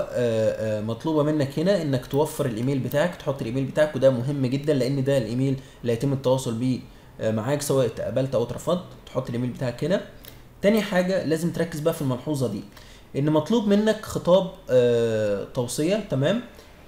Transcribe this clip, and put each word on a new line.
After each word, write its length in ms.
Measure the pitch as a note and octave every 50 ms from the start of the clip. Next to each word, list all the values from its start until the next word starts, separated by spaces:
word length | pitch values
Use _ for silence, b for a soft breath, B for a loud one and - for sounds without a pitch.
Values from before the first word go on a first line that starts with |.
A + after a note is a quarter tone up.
| - -
آه، 680 | - B2 A#2+ A#2+ A2+ A2 A2 G#2+ - - G#2+ A2 G#2+ G#2+
آه، 40 |
مطلوبة 420 | G#2 A2 A2+ A2+ - D#3+ D#3 D3+ C#3+
منك 360 | D3+ D#3 D3+ C3+ C3+ - D3
هنا 220 | D#3+ F#3 G3+ F#3
إنك 240 | E3 C#3+ C3 B2 -
توفر 400 | - - C#3 D#3 - - - C#3+
الإيميل 340 | C3 A2+ G#2 A#2+ C3+ C#3+ C3
بتاعك، 360 | A#2 - C#3+ C#3+ D#3+ F3 F3
تحط 260 | - - D3+ C3+ -
الإيميل 240 | C3+ A2+ A#2+ C3+ C#3
بتاعك، 300 | C3+ - - D3+ D3+ -
وده 140 | C3 C3 C3+
مهم 360 | C3 A#2+ B2 C#3+ D3 C#3+ C3
جدًا 280 | A#2+ B2+ C#3 C#3+ D#3 D3
لأن 300 | C3 A#2+ B2+ C#3 C#3 C3
ده 140 | C#3+ C#3 C3+
الإيميل 420 | A#2 G#2 A#2+ B2+ C3+ C#3 C3 C3+ B B B B
اللي 120 | B A#2 A#2
هيتم 200 | A2+ C3+ C#3 C#3
التواصل 400 | C3 - B2+ C3 C3 C3 B2+ A2+
بيه، 260 | A2 B2+ C3 B2+ G#2+ - B B B B B B -
آه، 100 | - A2
معاك 300 | G#2+ A2 G#2 B2+ D3 C#3+
سواء 240 | - - C#3 C3+ B2+
اتقبلت 500 | A2 - - D#2+ F2 G#2 C3 C3+ C3 -
أو 80 | A#2 A#2+
اترفضت. 400 | - - - - D3+ F3 F3+ - - - - -
تحط 240 | - - C3+ C3 -
الإيميل 200 | A#2 A#2 B2+ B2
بتاعك 340 | A#2 - C#3 B2 A#2+ - D3
هنا. 180 | D#3 F#3+ A3 - - - B B B B B B B B -
تاني 200 | - G3 A3+ G#3+
حاجة 440 | G3 - F#3 F3+ F3+ F3+ F#3+ F3+ -
لازم 260 | C#3 D#3 D#3+ E3 E3+
تركز 280 | - E3 E3+ E3+ - D3+
بقى 140 | D3+ E3 D#3+
في 80 | -
الملحوظة 460 | D3+ C3 B2+ A#2+ - D3+ D3+ C3+ C3 A2
دي، 140 | G2+ G2+ - - B B B B B B B B B
إن 140 | C3+ C#3+ D3+
مطلوب 380 | D3+ D#3 D3+ - A3 A#3+ G3+ G#3
منك 380 | G3+ G#3 A3 A3 G#3 G#3+ -
خطاب، 460 | - - - - F3 F3 F#3+ - - - - - -
آه، 800 | B2+ B2+ B2 A#2+ A#2 A#2 A#2 A2+ A2 A2 G#2+ G#2 G2+ G2 G2 - -
توصية. 420 | C3 A#2+ A#2 - - D3+ E3 G3+ A3 G3+ -
تمام؟ 320 | C#3+ C3+ C3+ D#3 G3+ A#3+ - - B B B B B B -